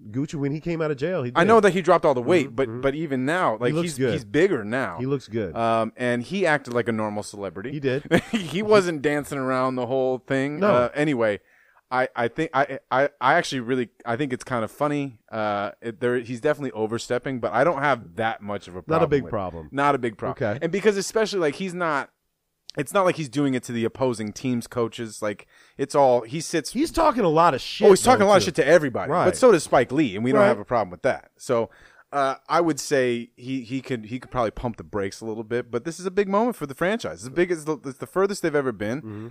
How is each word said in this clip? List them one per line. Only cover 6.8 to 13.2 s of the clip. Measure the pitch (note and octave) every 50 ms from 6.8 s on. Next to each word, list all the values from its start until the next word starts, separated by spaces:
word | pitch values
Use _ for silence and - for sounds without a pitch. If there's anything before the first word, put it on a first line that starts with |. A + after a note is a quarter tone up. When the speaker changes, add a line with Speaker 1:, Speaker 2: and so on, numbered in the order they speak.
| A2+ A#2+
Speaker 2:
a |
normal | A2+ A2 G#2+ G#2+ G#2 G#2
celebrity. | G2+ - - G2+ G2 F#2 D#2+ F#2+ G2 C3
Speaker 1:
He | C#3 D#3
did. | C3+ B2+ B2+ C#3+ - -
Speaker 2:
<laughs> | D#3+ - - -
He | - A3 F3 D3+ D3 F#3+
wasn't | G#3+ G#3 G#3+ G#3 F#3 F3 E3 C#3+
dancing | B2+ D3 D3 D3 C3+ - D3
around | C#3 C3 C3 C3 B2+ C3 C3 B2+
the | B2+ B2
whole | A2+ C3+ C3 B2+ C3 B2+
thing. | A#2+ _ - C3+ C3+ C3 C#3+ D3 D3+
Speaker 1:
No. | G3 G#3
Speaker 2:
Uh, | F#3 B2 A#2+ A#2 -
anyway, | D3 D3 D#3 C3+ A#2 A2+ G#2+ G2+ F#2+ _ _ _ _ _ _ _ _ _ -
I, | B2+ B2+ B2+ - -
I | A#2+ A#2+ A#2
think | - D#3+ D#3+ - -
I, | C3 C#3 - C3+ - _ -
I, | B2 C3 C#3+ C#3+ _ -